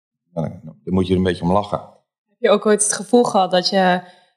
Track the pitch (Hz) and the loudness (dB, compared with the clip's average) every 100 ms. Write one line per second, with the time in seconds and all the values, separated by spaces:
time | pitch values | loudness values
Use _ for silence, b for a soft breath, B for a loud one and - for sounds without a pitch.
0 | _ _ _ 85 76 87 - - - 92 | _ _ _ -10 -8 -10 -20 -18 -4 -2
1 | 87 92 92 87 87 98 101 80 - _ | 0 0 0 -2 0 0 -2 -6 -10 _
2 | _ _ _ _ 156 202 214 208 - - | _ _ _ _ 0 2 2 0 0 -4
3 | 202 240 240 202 185 180 175 196 185 180 | 0 2 2 0 0 0 0 2 2 0
4 | 180 B B | -4 B B